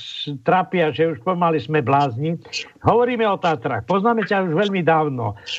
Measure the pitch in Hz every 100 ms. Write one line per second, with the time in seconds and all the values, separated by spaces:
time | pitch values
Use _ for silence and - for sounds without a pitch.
0 | - - - 139 - 180 180 185 156 151
1 | 165 156 - 175 175 160 120 156 127 139
2 | 143 113 156 165 - - - _ - 214
3 | 247 247 220 190 175 151 - 117 117 190
4 | 214 233 185 196 190 156 202 196 160 160
5 | 151 131 107 104 -